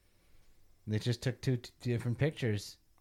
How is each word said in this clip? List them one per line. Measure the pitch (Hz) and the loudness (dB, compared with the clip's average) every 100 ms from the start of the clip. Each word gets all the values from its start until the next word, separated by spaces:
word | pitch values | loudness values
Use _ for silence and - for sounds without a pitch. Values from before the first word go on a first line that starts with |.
| _ _ _ - - - - - - | _ _ _ -20 -20 -20 -20 -12 -2
They | 107 | 0
just | 123 117 | 0 0
took | 131 120 | -2 -2
two | 139 123 | 0 0
t-, | - - | -2 -8
different | 123 113 120 117 | -2 0 0 2
pictures. | 147 151 117 101 - - _ _ | 0 2 0 0 -4 -14 _ _